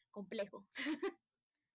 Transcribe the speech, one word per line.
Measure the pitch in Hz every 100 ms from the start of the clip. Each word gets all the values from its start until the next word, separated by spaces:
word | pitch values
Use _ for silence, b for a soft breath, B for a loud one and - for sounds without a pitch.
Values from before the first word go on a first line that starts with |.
| b
complejo. | 208 196 220 208 - -
<laughs> | - 262 311 381 - _ _ _ _ _